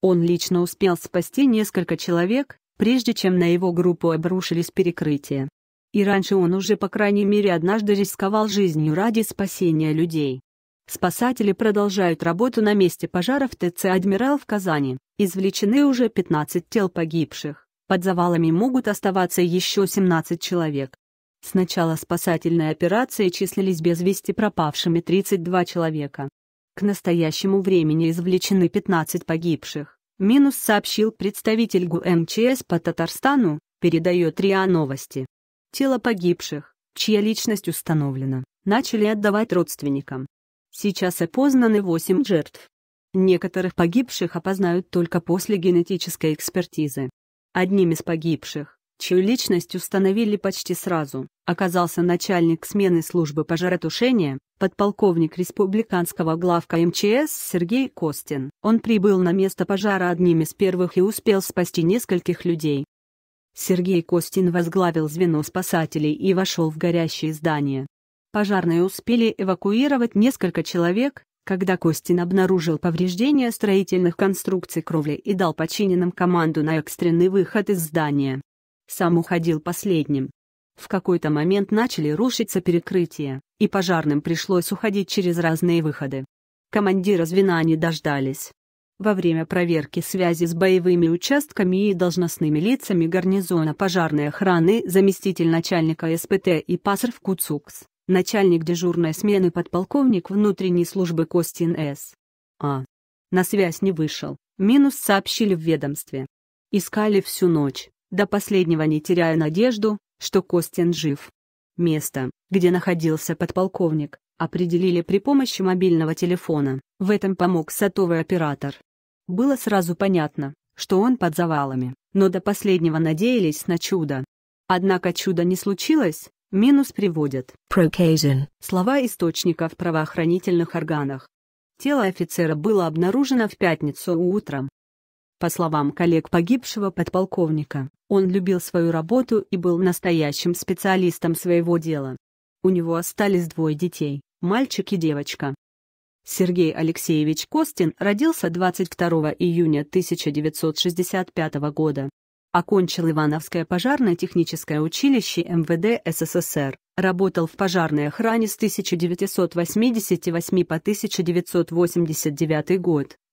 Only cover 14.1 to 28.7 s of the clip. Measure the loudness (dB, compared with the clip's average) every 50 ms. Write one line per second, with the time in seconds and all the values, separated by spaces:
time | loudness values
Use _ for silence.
14.1 | 0 0 2 0 0 -2 -2 -4 -4 -4 -2 0 0 0 0 -2 -4 -8 _ _
15.1 | _ -2 -2 -2 0 0 -2 -2 0 0 0 2 4 4 4 4 4 2 0 0
16.1 | 0 -2 -2 0 0 -2 -2 -2 -4 -6 -4 -2 0 0 0 0 -2 -2 -4 -2
17.1 | 0 -2 -2 -2 -6 -10 -10 -12 -12 -14 _ _ _ _ _ -2 -2 0 0 0
18.1 | 0 2 2 2 2 2 4 4 4 2 2 2 0 0 0 -2 -2 -2 -2 0
19.1 | 0 0 0 0 0 0 0 2 2 0 -2 0 0 0 0 0 2 2 2 4
20.1 | 2 2 0 -2 -6 -6 -6 -4 -2 -2 -2 -2 -2 -4 -6 -8 _ _ _ _
21.1 | _ _ _ _ _ _ -8 -2 0 0 0 0 0 -2 0 0 -2 -4 -4 -6
22.1 | -6 -4 -2 -2 -2 0 0 0 0 0 0 0 -2 0 0 0 0 0 -2 -2
23.1 | -2 -2 -2 -2 0 -2 -4 -4 -2 -2 -2 0 0 0 0 0 0 0 0 0
24.1 | 0 -2 -4 -6 -4 -2 -2 -2 0 -2 -2 -2 -2 -2 0 0 0 0 0 0
25.1 | 0 0 0 0 -2 -2 -2 0 0 0 0 -2 -2 -2 -2 -2 -2 -4 -6 -8
26.1 | -8 -10 -10 -10 -12 _ _ _ _ _ _ _ -8 -4 -2 -2 -2 0 0 0
27.1 | 2 2 2 0 0 -2 0 0 2 2 2 2 2 4 4 2 2 2 2 0
28.1 | 0 -2 0 0 0 0 2 2 2 4 4 2